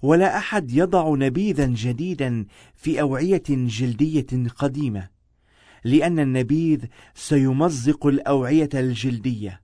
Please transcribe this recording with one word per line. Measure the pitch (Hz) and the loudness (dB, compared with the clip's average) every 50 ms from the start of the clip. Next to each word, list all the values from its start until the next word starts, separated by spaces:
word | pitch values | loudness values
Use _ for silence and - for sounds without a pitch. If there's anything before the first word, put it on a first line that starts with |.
ولا | 131 143 160 175 190 185 - | 0 2 4 4 4 2 0
أحد | - - - 214 202 151 120 | -2 -6 -4 -4 -4 -4 0
يضع | 123 151 180 175 190 180 156 156 147 | 2 2 2 4 2 2 2 2 0
نبيذاً | 135 135 135 127 175 202 208 156 147 139 | 0 0 0 0 0 -2 0 0 0 0
جديداً | 127 123 107 110 123 117 120 170 185 175 - 135 127 120 113 101 - _ - - _ _ | 0 0 -2 -2 -4 -4 -4 -4 -6 -4 -4 -4 -4 -4 -4 -6 -10 _ -20 -20 _ _
في | _ - 160 156 - | _ -4 -4 -2 0
أوعية | 151 135 135 131 160 185 190 165 - 147 | 0 -2 -2 -2 0 0 0 0 0 -2
جلدية | 139 131 127 120 104 113 127 123 117 123 151 160 156 143 127 - 127 127 123 117 - | -2 -2 -2 -2 -2 -2 -2 -2 0 0 0 0 0 -2 -2 -2 -4 -4 -4 -4 -4
قديمة، | - 143 143 131 147 147 123 104 98 92 - _ _ _ _ _ _ _ _ _ _ _ _ - _ - | -4 -4 -4 -2 -2 -4 -4 -4 -6 -8 -10 _ _ _ _ _ _ _ _ _ _ _ _ -20 _ -2
لأن | 117 135 160 156 175 170 156 | 2 4 4 4 4 2 2
النبيذ | 143 131 127 127 123 117 147 160 165 160 151 120 117 120 - - - - _ | 0 2 0 0 0 0 0 0 2 0 0 0 -2 -12 -16 -20 -20 -20 _
سيمزق | - - - 151 139 135 135 131 139 165 180 151 127 117 147 147 - - | -12 -4 0 2 4 4 4 4 2 2 2 0 0 0 0 0 2 2
الأوعية | 147 135 139 - 139 143 135 123 123 151 160 151 147 143 | 2 2 2 0 0 0 0 2 2 2 2 2 0 -2
الجلدية، | 131 127 127 120 107 113 131 123 110 101 131 120 104 104 95 92 - | -2 -2 -2 -2 -2 -4 -4 -4 -2 -4 -4 -4 -4 -8 -10 -12 -14